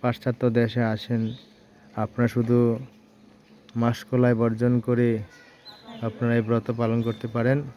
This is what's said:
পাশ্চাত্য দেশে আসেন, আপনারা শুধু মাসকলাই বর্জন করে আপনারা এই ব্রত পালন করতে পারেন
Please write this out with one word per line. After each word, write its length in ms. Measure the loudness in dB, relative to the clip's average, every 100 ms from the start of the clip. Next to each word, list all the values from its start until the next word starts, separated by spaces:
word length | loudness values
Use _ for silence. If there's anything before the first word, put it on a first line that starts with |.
পাশ্চাত্য 500 | -2 -2 -4 0 0
দেশে 320 | 2 0 0
আসেন, 500 | -2 -2 -4 -2 -2 -6 -16 -20 -20 -20 -16 -6
আপনারা 320 | -6 0 0
শুধু 500 | 2 2 4 4 0 -6 -18 _ _ -20 -20 _ -20 -10 0
মাসকলাই 580 | 0 0 -2 2 4
বর্জন 460 | 4 0 2 2 0
করে 380 | 0 2 2 0 -6 -18 -20 -20 -20 -20 -20 -8
আপনারা 340 | -8 -4 0 0
এই 60 |
ব্রত 280 | 2 0 -2 -2
পালন 260 | 0 0
করতে 260 | -2 -4 -6
পারেন 340 | -2 0 0 -2